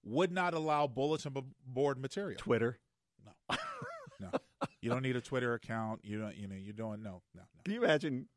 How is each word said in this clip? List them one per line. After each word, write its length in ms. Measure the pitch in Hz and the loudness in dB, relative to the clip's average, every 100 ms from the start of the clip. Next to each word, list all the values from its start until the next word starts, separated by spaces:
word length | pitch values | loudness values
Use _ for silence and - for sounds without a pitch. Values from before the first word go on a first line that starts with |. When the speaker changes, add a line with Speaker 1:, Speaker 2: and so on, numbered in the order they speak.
Speaker 1:
would 280 | 95 127 185 | 0 2 2
not 220 | 180 180 | 2 2
allow 320 | 165 156 151 147 | 2 2 4 4
bulletin 460 | 120 143 151 147 | 2 2 2 -2
b-, 80 | 135 131 - 127 | -6 -8 -16 -6
board 320 | 127 143 131 | 2 2 2
material. 380 | 135 - 196 - | -2 -4 -4 -6
Speaker 2:
Twitter? 400 | - 117 117 120 _ _ _ _ - - - | 2 4 4 0 _ _ _ _ -20 -20 -4
Speaker 1:
No. 80 | - 622 539 508 659 523 523 | -4 -2 -6 -10 -10 -14 -14
No. 100 | - - _ _ 269 _ | -6 -6 _ _ -8 _
You 80 | 113 | -2
don't 100 | 123 | 0
need 140 | 131 123 | 0 -2
a 40 | |
Twitter 320 | - 131 123 117 | 0 0 0 -2
account. 460 | - 113 110 110 104 | -2 -2 -2 -4 -4
You 160 | 107 | -4
don't, 160 | 107 87 | -4 -6
you 100 | 98 | -8
know, 80 | 95 | -8
you 160 | 98 | -10
don't, 300 | 107 110 107 | -6 -6 -6
no, 180 | 110 90 _ | -8 -12 _
no, 80 | 90 | -20
no. 200 | - _ - | -20 _ -4
Speaker 2:
Can 80 | |
you 100 | 226 | 2
imagine 440 | 226 156 156 131 - | 6 6 4 -2 -4